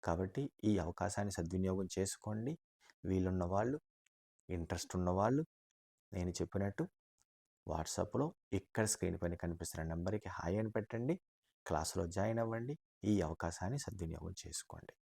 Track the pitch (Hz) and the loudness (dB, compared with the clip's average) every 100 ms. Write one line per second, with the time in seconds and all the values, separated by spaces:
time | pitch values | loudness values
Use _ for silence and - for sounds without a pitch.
0 | - 85 95 - 143 _ 107 101 82 - | 2 2 0 -2 -6 _ 4 4 2 -2
1 | 92 - 101 98 82 92 92 92 95 95 | -2 0 -2 -2 -2 2 2 0 0 0
2 | 95 - 110 107 120 165 _ _ - _ | -2 -2 -4 -4 -4 -6 _ _ -20 _
3 | 87 95 92 92 87 98 117 151 _ _ | 0 2 4 2 2 2 2 -2 _ _
4 | _ _ _ _ - 90 82 90 - 92 | _ _ _ _ -6 -6 -2 -4 -2 0
5 | 90 90 107 139 165 _ _ _ _ _ | 2 4 4 4 0 _ _ _ _ _
6 | _ 101 90 87 82 95 101 - 175 _ | _ -2 -2 -2 -2 0 0 0 -4 _
7 | _ _ _ _ _ _ - 80 80 - | _ _ _ _ _ _ -4 -2 -2 0
8 | 95 120 151 - _ 95 - - 107 - | 0 2 0 -2 _ -4 -2 0 0 2
9 | 90 90 87 87 87 85 85 - 80 82 | 0 0 -2 0 -2 -2 -4 -4 -2 -2
10 | 90 104 95 - 82 101 110 110 107 113 | 0 -2 -4 -4 0 0 0 -2 -2 -2
11 | 123 180 _ _ _ _ - 80 82 95 | 0 -2 _ _ _ _ 0 0 2 0
12 | 85 92 104 113 113 113 120 151 _ _ | 0 0 2 2 0 0 -4 -6 _ _
13 | 104 104 78 82 85 - 90 139 - 101 | 4 4 4 0 -2 -2 -2 -2 -4 -4
14 | 82 80 82 90 87 - - 82 - - | -4 -4 -8 -8 -10 -10 -10 -14 -16 -20